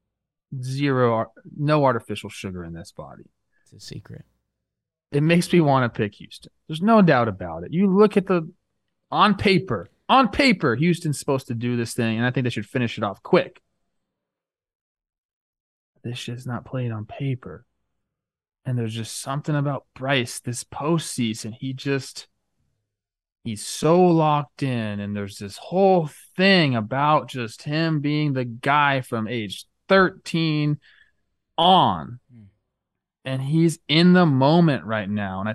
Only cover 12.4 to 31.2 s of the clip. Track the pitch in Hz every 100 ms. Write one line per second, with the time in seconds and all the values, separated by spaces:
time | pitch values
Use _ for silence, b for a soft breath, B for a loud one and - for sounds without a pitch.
12.4 | 123 113 104 131 117 - 107 95 - 180
13.4 | - - _ _ _ _ _ _ _ _
14.4 | _ _ _ _ _ _ _ _ _ _
15.4 | _ _ _ _ _ _ 120 120 - 123
16.4 | 127 117 - 131 123 110 104 - 139 127
17.4 | 92 80 _ _ _ _ _ _ _ _
18.4 | _ _ - 123 113 113 110 - - 139
19.4 | 151 151 143 135 - - 131 139 120 -
20.4 | - 123 - - 143 165 - - 117 107
21.4 | 113 107 135 131 143 139 131 - - _
22.4 | _ _ _ _ _ _ _ _ _ _
23.4 | 120 104 - - 151 175 180 165 156 147
24.4 | 139 - 135 120 107 101 101 104 101 101
25.4 | 101 - - 180 196 185 151 - - -
26.4 | 190 190 151 123 107 127 147 151 131 131
27.4 | 113 - 147 151 165 156 143 151 151 131
28.4 | 123 117 139 147 143 135 123 113 107 120
29.4 | 104 92 - _ _ 196 185 - - 165
30.4 | 165 151 147 147 b b b b